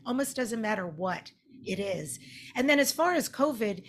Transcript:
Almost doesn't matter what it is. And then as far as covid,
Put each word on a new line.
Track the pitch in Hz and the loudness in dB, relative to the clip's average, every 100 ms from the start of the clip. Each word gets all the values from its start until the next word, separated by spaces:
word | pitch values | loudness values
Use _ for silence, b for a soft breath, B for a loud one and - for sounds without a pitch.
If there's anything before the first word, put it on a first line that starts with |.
Almost | - 247 269 - | -2 0 0 -2
doesn't | 240 226 | -2 -2
matter | 214 208 180 | 0 -2 -2
what | 156 185 180 - _ _ - | -2 -2 -2 -6 _ _ -14
it | - 190 | -6 -2
is. | 202 175 156 - B B B | -2 -4 -6 -10 B B B
And | - 269 | 0 4
then | 285 | 6
as | 277 | 4
far | - 339 | 4 4
as | 349 196 | 4 0
covid, | - 294 240 220 196 | 0 0 2 -2 -2